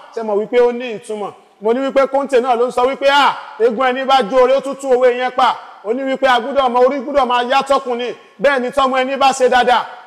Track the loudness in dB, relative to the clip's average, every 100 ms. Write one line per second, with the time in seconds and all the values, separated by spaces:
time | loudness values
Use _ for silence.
0 | -14 -10 -4 -4 0 2 2 0 -8 -10
1 | -10 -10 -10 -12 _ -8 -2 -2 0 0
2 | 0 -2 0 0 2 0 0 0 -2 0
3 | 2 4 2 0 -10 -2 -2 0 -2 -2
4 | 0 0 2 2 4 2 -2 -8 -2 2
5 | 2 2 -4 0 0 0 -8 -14 -6 -4
6 | -4 0 2 2 0 -2 0 2 2 0
7 | -2 -2 0 0 0 0 0 -2 -2 -6
8 | -6 -10 -16 -2 0 0 -2 0 0 0
9 | -2 2 2 2 2 4 4 2 0 -12